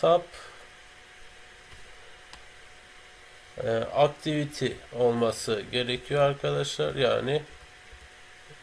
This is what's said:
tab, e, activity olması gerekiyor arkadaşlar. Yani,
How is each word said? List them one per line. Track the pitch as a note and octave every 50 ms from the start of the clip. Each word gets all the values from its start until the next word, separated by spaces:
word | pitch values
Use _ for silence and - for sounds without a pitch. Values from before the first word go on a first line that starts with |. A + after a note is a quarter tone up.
tab, | - E3 E3+ F3 - - - - - - - - - - - - - - - - - - - - - - - - - - - - - - - - - - - - - - - - - - - - - - - - - - - - - - - - - - - - - - - - - - - - -
e, | A2+ A2+ A2+ - - -
activity | B2 D3 D3+ C#3+ - - D#3 D3+ D3+ D3 C#3+ - - C3+ A2+ - - - - - A#2
olması | B2 A#2+ A#2+ A#2 A#2 A2+ G#2+ - - B2 A2 G#2 F#2+ -
gerekiyor | A#2+ B2 B2 A#2+ B2 B2 - - C#3+ C#3+
arkadaşlar. | C#3+ C#3 C#3 C#3 - D3 C#3+ C#3+ C#3+ - - - D3+ D3 C3+
Yani, | C3+ C3 A2+ A2 A2 A2+ C3 D3 D3+ D3 - - - - - - - - - - - - - - - - - - - - - - -